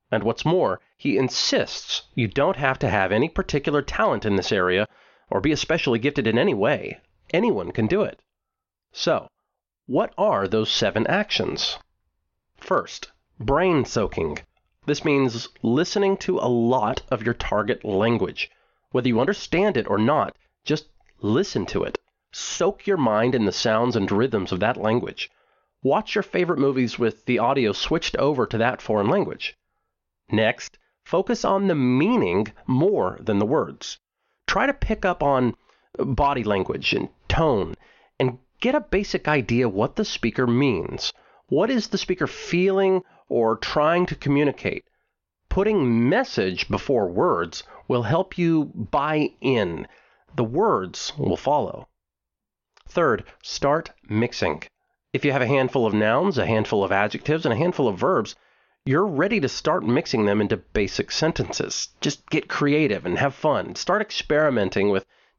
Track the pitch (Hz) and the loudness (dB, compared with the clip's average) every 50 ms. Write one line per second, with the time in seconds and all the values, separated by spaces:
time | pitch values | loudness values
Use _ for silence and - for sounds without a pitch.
0 | _ _ - 107 101 113 113 - - 151 170 185 147 101 92 - - _ _ _ | _ _ -4 -2 -2 -2 -2 -2 0 0 2 2 2 0 -2 -4 -8 _ _ _
1 | - 143 - 101 131 127 - - - - 285 226 - - - - - - - - | -4 -2 0 0 0 0 -2 -2 -2 0 0 0 -2 -2 -6 -10 -10 -8 -8 -8
2 | - _ _ 131 117 101 - 135 143 180 190 - 147 131 135 - - 110 92 101 | -8 _ _ -2 -2 -2 0 0 0 0 0 0 0 0 0 0 0 0 2 2
3 | 95 90 101 110 143 165 - - 185 - - 143 - 160 147 143 139 - - - | 2 2 2 2 0 0 -2 -4 -4 -2 -2 -2 -2 0 0 0 -2 -2 -2 0
4 | 220 202 135 104 107 107 101 95 90 - - 98 90 90 90 95 107 - _ _ | 0 0 0 -2 0 0 0 0 0 0 0 2 2 2 2 2 0 -2 _ _
5 | _ _ _ _ _ _ - 98 95 156 151 143 - - 160 170 - 135 117 113 | _ _ _ _ _ _ -4 -2 0 0 0 -2 -2 -2 -2 0 0 0 0 0
6 | 113 143 135 143 113 113 110 120 165 202 135 196 202 185 143 107 - - - - | 0 -2 -2 0 0 2 2 2 2 2 2 2 2 0 0 0 -4 -8 -12 -14
7 | _ _ _ _ _ - - 175 233 233 156 98 87 85 - 117 107 110 170 208 | _ _ _ _ _ -4 -2 0 2 2 0 -2 -4 -4 -2 -2 0 0 0 0
8 | 190 - - - _ _ _ _ _ _ _ _ _ _ _ _ _ _ _ - | 0 -2 -4 -10 _ _ _ _ _ _ _ _ _ _ _ _ _ _ _ -4
9 | - 175 151 110 - - _ _ _ _ _ _ _ _ _ _ _ - 123 165 | -2 0 0 0 -2 -6 _ _ _ _ _ _ _ _ _ _ _ -2 -2 0
10 | 226 - - - 196 214 143 98 98 92 107 110 110 - - - 113 101 - 110 | 0 -2 -2 0 0 2 2 2 0 0 0 0 0 0 0 0 0 0 0 0
11 | 113 - 170 202 208 - - - 95 82 - - - - - - - _ _ _ | 0 0 0 0 -2 -2 -2 -2 -2 -4 -4 -4 -4 -6 -6 -8 -14 _ _ _
12 | _ _ _ _ _ _ _ _ _ _ _ _ - - 190 143 - - - - | _ _ _ _ _ _ _ _ _ _ _ _ -6 -2 -2 -2 -2 -4 -10 -16
13 | - - _ _ _ _ _ - 107 113 139 156 185 185 170 139 107 - - 120 | -18 -18 _ _ _ _ _ -8 -2 0 2 2 4 4 4 2 0 0 0 -2
14 | 101 - - - 82 76 73 - - _ _ _ _ _ _ _ _ - 147 - | -2 -2 -2 -4 -4 -4 -6 -8 -12 _ _ _ _ _ _ _ _ -4 -2 -2
15 | - 160 143 139 135 127 113 117 - - - _ - 113 120 139 175 - - 214 | 0 0 2 2 2 0 0 -4 -8 -12 -12 _ -2 0 2 2 0 0 0 0
16 | 196 196 196 190 - - 180 - - 120 123 117 117 120 127 131 107 110 131 - | 2 2 0 0 -2 -2 -2 0 0 2 2 2 2 2 2 2 2 0 -2 -4
17 | - - 131 107 110 120 117 - - - - 104 107 107 113 - - 107 98 95 | -4 -4 -6 -2 -2 -2 -2 -2 -4 -2 -2 0 0 0 -2 -4 -2 -2 0 2
18 | 107 117 120 104 95 82 80 - - - _ _ _ _ _ _ _ _ - 123 | 2 2 2 0 0 -4 -4 -8 -10 -10 _ _ _ _ _ _ _ _ -2 0
19 | 120 127 117 113 131 175 208 - - - - 170 202 214 185 117 101 - 101 101 | 2 2 2 2 2 0 -2 -4 -4 -2 0 2 2 2 2 0 0 0 0 2
20 | 110 127 156 139 101 78 - _ _ _ _ _ _ - 151 151 - - _ _ | 2 2 2 2 0 -2 -6 _ _ _ _ _ _ -2 -2 -2 -2 -8 _ _
21 | _ _ _ _ - 101 107 147 202 - - 117 90 - - 95 - - - - | _ _ _ _ -2 0 2 2 2 0 -2 -4 -4 -2 -2 -2 -2 -2 -4 -8
22 | - _ _ _ _ _ - - - - - - 175 196 202 - - 202 196 175 | -12 _ _ _ _ _ -14 -12 -10 -10 -4 0 0 0 0 -2 -2 -2 0 2
23 | 135 113 104 107 117 127 127 120 107 98 - - - 117 110 110 120 123 117 113 | 2 2 4 4 2 2 2 2 2 2 0 0 0 2 2 2 2 2 2 0
24 | 98 90 104 101 123 135 113 101 92 - 95 87 104 113 127 - 104 107 113 120 | 0 2 2 2 2 2 0 -2 -2 -2 -2 0 0 0 0 0 0 0 0 0
25 | - - - - - - _ _ _ _ _ _ _ _ _ _ - 131 147 208 | -2 -4 -8 -10 -12 -12 _ _ _ _ _ _ _ _ _ _ 0 2 2 2
26 | 214 - - 208 190 - - 180 175 170 170 135 139 139 135 131 123 110 - - | 0 -2 -4 -4 -4 -2 -2 -2 0 0 0 0 0 2 2 2 0 -2 0 0
27 | 120 110 107 - _ - 123 104 113 123 135 139 120 104 98 - - - 156 170 | -2 -2 -2 -4 _ -2 0 2 2 2 2 2 2 0 0 -2 -2 -2 -2 -2
28 | - - - - 131 147 151 127 113 - - 107 113 123 120 - - - 107 104 | -2 -2 -2 0 0 2 2 0 0 0 0 0 0 0 0 -4 -4 -2 0 2
29 | 101 113 165 208 170 80 - - - - - _ _ _ _ _ _ _ _ _ | 2 2 2 2 0 -2 -6 -8 -10 -12 -12 _ _ _ _ _ _ _ _ _
30 | _ _ _ _ _ - 104 107 110 110 - - - - - _ _ _ _ _ | _ _ _ _ _ -2 0 2 2 2 0 -2 -8 -16 -18 _ _ _ _ _
31 | _ - - 180 196 - 233 226 - - 196 196 202 190 170 143 127 123 123 131 | _ -2 -2 0 0 0 -2 -2 0 0 0 2 2 2 2 2 2 2 2 2
32 | 156 214 247 208 120 87 87 98 107 - - - - - 127 127 160 202 208 143 | 2 2 2 2 2 2 2 0 0 -2 -6 -12 -4 -2 0 2 2 2 2 2
33 | 95 92 - - - 110 104 101 104 110 147 147 98 78 67 - - - - - | 0 -2 -2 -4 -4 -2 0 0 2 2 0 0 -2 -2 -6 -12 -14 -16 -16 -16
34 | _ _ _ _ _ _ _ _ _ - - 196 240 277 277 - - - 220 - | _ _ _ _ _ _ _ _ _ -4 0 0 0 0 0 -2 -2 -2 -2 -2
35 | - 185 175 - 147 143 135 131 127 117 - - _ _ _ _ _ _ - - | 0 -2 -2 0 0 2 2 4 2 0 0 -4 _ _ _ _ _ _ -6 -4
36 | - 139 127 - 143 139 - 127 107 208 202 190 185 - - - - - - - | -4 -2 0 2 2 2 0 0 0 0 0 0 0 -2 -4 -4 -2 -2 -2 -2
37 | - - - _ _ - - 160 165 156 123 101 87 - - - _ _ _ _ | -2 -6 -10 _ _ -2 0 2 2 2 2 2 0 -4 -6 -12 _ _ _ _
38 | _ _ _ - 135 127 120 - - _ _ _ - 240 277 302 294 - - 196 | _ _ _ -2 -2 -2 -2 -4 -12 _ _ _ -2 0 0 0 -2 -2 -2 -2
39 | 202 - - 165 - 151 151 143 113 - 117 120 127 113 95 98 117 - - - | -2 -2 -4 -4 0 0 0 0 2 2 2 2 2 2 2 0 -2 0 0 -4
40 | 107 - - - - 113 - - 131 120 117 123 143 139 110 82 - - - - | -4 -4 -4 -4 -4 -2 0 0 0 2 2 4 2 2 2 0 -2 -6 -8 -6
41 | - - - _ _ _ _ _ _ _ 123 151 202 233 269 233 208 - - 185 | -8 -8 -10 _ _ _ _ _ _ _ 0 0 2 2 2 0 -2 -2 -4 -6
42 | - - 185 - 156 - - - - - - 175 185 196 190 196 196 190 190 180 | -4 -4 -2 -2 -2 -4 -6 -10 -8 -2 0 2 2 2 4 4 2 2 2 0
43 | 180 - _ _ _ _ 135 120 113 113 113 - - - - 151 147 156 170 175 | -2 -6 _ _ _ _ 0 2 2 2 2 0 -4 -2 0 2 2 4 4 2
44 | 180 - 156 - - 139 143 143 151 143 131 - - 98 - - - _ _ _ | 0 0 -4 -4 0 2 2 4 2 2 0 -2 -4 -4 -4 -6 -10 _ _ _
45 | _ _ _ _ _ _ _ _ _ _ - 190 196 214 220 190 139 123 117 113 | _ _ _ _ _ _ _ _ _ _ 0 0 2 2 2 2 2 4 4 4
46 | 117 127 175 240 262 - - 120 98 95 90 90 - - 104 101 - - 135 117 | 4 4 2 2 0 -2 -2 -2 -2 0 -2 -4 -4 -4 -4 -4 -2 0 0 0
47 | 101 87 87 101 156 180 123 85 85 82 - - - - - - - - 131 120 | 0 0 0 0 0 2 2 0 -2 -4 -8 -12 -16 -18 -20 -18 -6 -2 -2 0
48 | 117 104 151 170 190 - - - 175 165 165 156 143 - - - 107 - - 143 | 0 2 0 0 0 -2 -2 -2 0 2 2 2 0 -2 -6 -10 -8 -4 -2 -2
49 | 139 151 156 151 147 - - _ - 135 131 113 101 87 82 - - - - _ | 0 0 0 0 0 -2 -4 _ -2 0 2 2 0 0 -2 -6 -10 -14 -18 _
50 | _ _ _ _ _ _ - 123 117 110 123 165 220 214 151 101 92 90 - - | _ _ _ _ _ _ -4 -4 -4 -2 0 0 0 2 0 0 -2 -6 -10 -10
51 | - - - 147 - 98 85 - - 135 147 143 110 - - - - - _ _ | -10 -10 -8 -4 -2 -2 -2 -2 0 0 0 0 0 -4 -6 -12 -14 -18 _ _
52 | _ _ _ _ _ _ _ _ _ _ _ _ _ _ _ _ _ - - 180 | _ _ _ _ _ _ _ _ _ _ _ _ _ _ _ _ _ -6 -2 0
53 | 165 139 110 98 - - - _ - - - - - 139 147 165 - - - _ | 2 2 2 0 -2 -10 -20 _ -16 -12 -8 -2 0 0 0 0 -2 -6 -14 _
54 | _ - 104 110 120 120 - - - 85 76 78 - - _ _ _ _ _ _ | _ -4 0 0 0 0 -2 -2 -2 -2 -2 -4 -8 -16 _ _ _ _ _ _
55 | _ _ - 127 - 143 131 135 127 113 143 135 131 127 - 135 113 107 98 107 | _ _ -6 -2 0 0 0 2 2 2 2 2 2 2 2 2 2 2 2 2
56 | 107 107 117 139 180 202 160 117 95 82 113 110 - - 117 101 98 90 98 98 | 2 2 2 2 0 0 0 0 0 0 0 0 0 0 0 0 2 2 2 2
57 | 104 107 - 107 - - 151 165 170 139 113 104 160 180 180 - 139 113 95 87 | 0 0 -2 -6 -4 -2 -2 0 0 0 0 2 0 0 0 0 0 0 0 0
58 | 113 160 190 131 101 - - - _ _ _ _ _ _ _ _ _ 135 131 - | 0 0 0 0 -2 -4 -8 -16 _ _ _ _ _ _ _ _ _ 0 2 2
59 | 202 208 151 135 170 202 240 202 139 120 - - - 151 165 - - 110 120 - | 2 0 0 0 0 0 2 0 0 -2 -4 -2 -2 0 0 0 0 0 0 0
60 | - - - 113 104 101 101 107 104 95 110 87 - _ _ 107 101 92 - - | 0 0 0 2 2 2 2 2 2 0 -2 -4 -6 _ _ -2 -2 0 -2 -4
61 | 101 - - - 156 160 - - 113 - - - - - - - - - _ _ | -4 -4 -2 0 0 0 0 -2 -4 -4 -4 -6 -6 -6 -6 -8 -8 -10 _ _
62 | - 147 - - _ - 156 156 - - - - 147 143 143 151 156 147 98 90 | -4 -4 -4 -6 _ -4 -4 -4 -4 -4 -4 -2 0 2 2 2 2 2 0 -2
63 | - 90 87 - 131 143 135 - - 156 135 101 87 - - - - - 180 208 | -2 -4 -2 0 -2 -2 -2 -2 -2 0 0 0 -2 -4 -8 -8 -4 -2 -2 -2
64 | 214 - - - - - 151 147 156 147 127 113 98 98 - 107 98 104 98 95 | -2 -4 -6 -8 -4 0 0 2 2 2 2 2 0 0 0 0 2 2 2 0
65 | - - _ _ _ _ _ | -2 -6 _ _ _ _ _